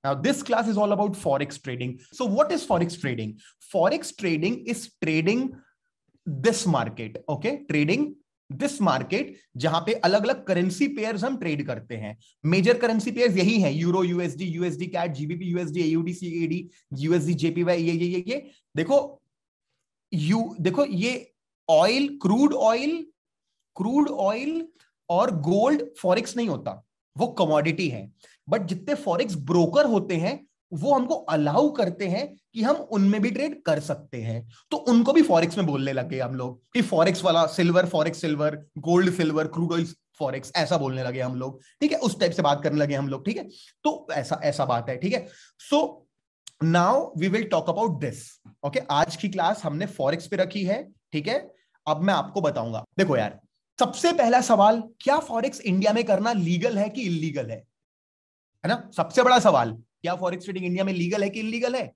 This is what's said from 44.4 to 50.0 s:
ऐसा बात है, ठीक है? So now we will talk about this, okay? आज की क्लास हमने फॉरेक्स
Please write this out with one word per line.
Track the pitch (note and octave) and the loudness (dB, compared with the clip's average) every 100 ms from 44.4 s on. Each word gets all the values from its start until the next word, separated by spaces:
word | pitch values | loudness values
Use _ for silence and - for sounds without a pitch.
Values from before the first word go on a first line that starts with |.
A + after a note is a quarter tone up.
ऐसा | D3 C#3+ C3 | -2 -2 0
बात | A#2 A#2 | -2 -2
है, | B2+ | -4
ठीक | F3+ | -2
है? | B3 - - - _ - | -4 -6 -20 -20 _ 0
So | D4 - - _ _ _ _ - _ | 0 0 -6 _ _ _ _ -20 _
now | D#3+ E3+ F3+ C4 - D#3+ | 2 4 4 2 -2 -2
we | F#3 | 0
will | G#3 A3 | 0 0
talk | E3 D3+ | 0 0
about | F3 A3+ C#3+ | -2 -2 -2
this, | C#3 A2 - _ - _ C#3+ | -6 -8 -18 _ -20 _ -6
okay? | - - | -4 -2
आज | C#3+ E3 - | 0 0 -2
की | G3+ | -6
क्लास | F#3+ E3+ G#3+ | 0 -2 0
हमने | D#3+ D3 G3+ | -4 -6 -8
फॉरेक्स | - | -2